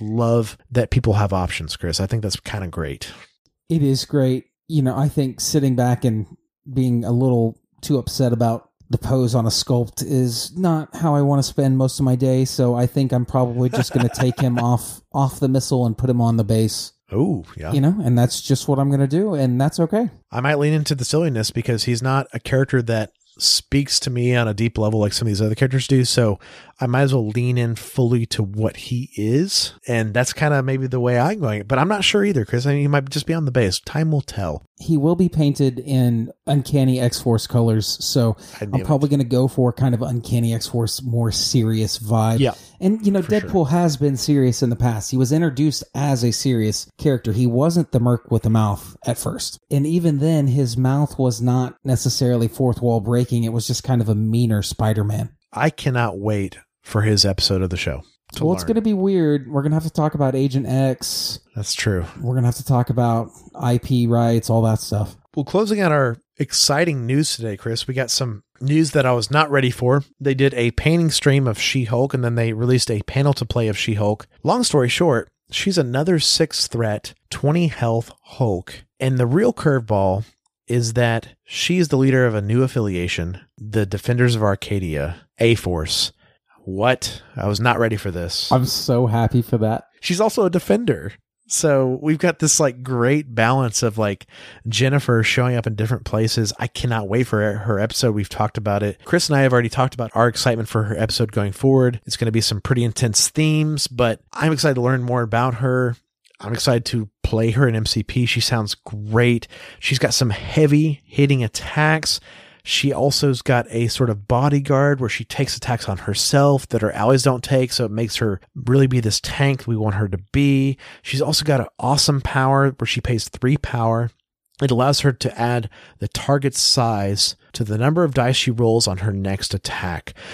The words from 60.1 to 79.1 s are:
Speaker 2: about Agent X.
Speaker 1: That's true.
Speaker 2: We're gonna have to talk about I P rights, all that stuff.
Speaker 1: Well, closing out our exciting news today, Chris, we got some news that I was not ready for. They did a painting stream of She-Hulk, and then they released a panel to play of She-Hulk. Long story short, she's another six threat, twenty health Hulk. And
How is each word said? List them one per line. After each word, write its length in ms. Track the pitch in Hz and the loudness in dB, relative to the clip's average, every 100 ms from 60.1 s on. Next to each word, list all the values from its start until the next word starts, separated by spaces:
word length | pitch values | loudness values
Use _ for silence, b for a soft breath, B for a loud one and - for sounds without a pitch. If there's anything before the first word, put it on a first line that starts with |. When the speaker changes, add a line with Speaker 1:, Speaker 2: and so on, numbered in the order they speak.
Speaker 2:
about 220 | 151 135 131 | 0 0 2
Agent 320 | 139 131 127 | 0 0 0
X. 720 | 131 135 127 - - - - - 107 | 0 0 -2 -6 -6 -8 -10 -10 -8
Speaker 1:
That's 180 | 101 | -6
true. 320 | - 110 92 82 - | -2 -2 -2 -4 -6
Speaker 2:
We're 140 | 123 127 | -4 0
gonna 120 | 120 | 0
have 100 | - | 0
to 80 | - | 0
talk 240 | 123 123 | 0 2
about 420 | 117 120 117 113 - - - | 0 0 0 -4 -12 -20 -6
I 220 | 120 123 | 0 0
P 260 | - 127 117 | 0 0 2
rights, 440 | 117 117 117 - | 2 2 2 2
all 120 | 113 | 2
that 160 | 113 110 | 2 0
stuff. 340 | - 104 98 - _ 151 | -2 -4 -4 -8 _ -8
Speaker 1:
Well, 100 | 139 | -2
closing 340 | 190 214 208 | 0 0 0
out 120 | 180 | 2
our 260 | 151 127 117 _ - | 2 0 -2 _ -8
exciting 720 | 139 - - 143 170 135 117 | -4 0 2 2 0 -2 0
news 280 | 139 151 - | 0 0 -4
today, 220 | 113 98 | -6 -6
Chris, 300 | 113 113 - | -6 -6 -4
we 60 | |
got 180 | 131 123 | -4 -4
some 320 | - 123 104 - _ | -2 -4 -6 -14 _
news 300 | 135 156 156 | 0 2 2
that 140 | 151 127 | 2 2
I 80 | |
was 180 | 123 110 | 2 2
not 180 | 147 151 | 0 2
ready 220 | 139 127 | 2 0
for. 320 | - 123 143 - _ | 0 2 2 0 _
They 140 | 139 | -2
did 200 | 131 139 | 2 2
a 180 | 127 117 | 2 0
painting 380 | - 151 165 165 | 0 2 2 2
stream 380 | - 143 139 127 | 2 2 4 2
of 120 | 104 | 0
She-Hulk, 540 | - 135 110 120 135 | -2 -2 -2 0 0
and 100 | 131 | 0
then 120 | 120 117 | 0 0
they 180 | 113 | 0
released 380 | 110 123 127 - | 0 2 2 2
a 100 | 107 | -2
panel 300 | - 135 143 | -2 0 2
to 120 | 135 120 | 0 -2
play 220 | 120 110 | -2 -2
of 100 | 98 | -2
She-Hulk. 500 | - 104 104 107 - b | -2 0 0 -2 -8 b
Long 200 | 147 240 | 0 0
story 240 | 233 139 123 | 2 2 2
short, 400 | - 175 117 - _ _ | 2 2 2 -2 _ _
she's 260 | - 196 180 | -4 0 0
another 420 | 123 131 165 165 | 0 -2 0 2
six 480 | - - 160 - - | 2 2 0 -2 -4
threat, 460 | 117 113 107 - - _ | -2 -2 -2 -8 -20 _
twenty 380 | - 139 170 165 | -2 0 2 0
health 440 | - 117 113 - - | 0 0 0 -4 -14
Hulk. 600 | _ - 120 90 - - - _ | _ -4 -2 -2 -6 -18 -20 _
And 180 | 131 | -2